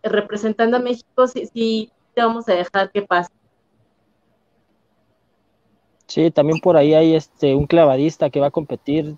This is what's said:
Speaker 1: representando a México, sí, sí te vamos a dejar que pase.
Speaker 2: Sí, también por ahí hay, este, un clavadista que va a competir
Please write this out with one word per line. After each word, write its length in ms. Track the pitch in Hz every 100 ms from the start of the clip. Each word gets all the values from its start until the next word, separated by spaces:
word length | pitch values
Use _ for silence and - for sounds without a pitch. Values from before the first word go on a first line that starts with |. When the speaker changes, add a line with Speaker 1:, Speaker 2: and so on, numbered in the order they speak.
Speaker 1:
representando 760 | 220 208 208 208 220 214 233 247
a 20 |
México, 480 | 247 240 _ - 254
sí, 180 | 254 -
sí 380 | 233 226 220 214 _ _
te 80 | -
vamos 260 | 226 233 226
a 60 |
dejar 360 | 175 180 196 190
que 100 | 202
pase. 280 | 202 175 175 _ _ _ _ _ _ _ _ _ _ _ _ _ _ _ _ _ _ _ _ _ _ _ _ _ _ _ _
Speaker 2:
Sí, 220 | - 165
también 260 | 156 147 160
por 160 | 185 165
ahí 160 | 147
hay, 200 | 156 160
este, 400 | 160 - _ 143
un 120 | 139 147
clavadista 640 | 170 151 131 156 - 147
que 100 | 147
va 80 | 143
a 20 |
competir 680 | 170 147 123 - 156 151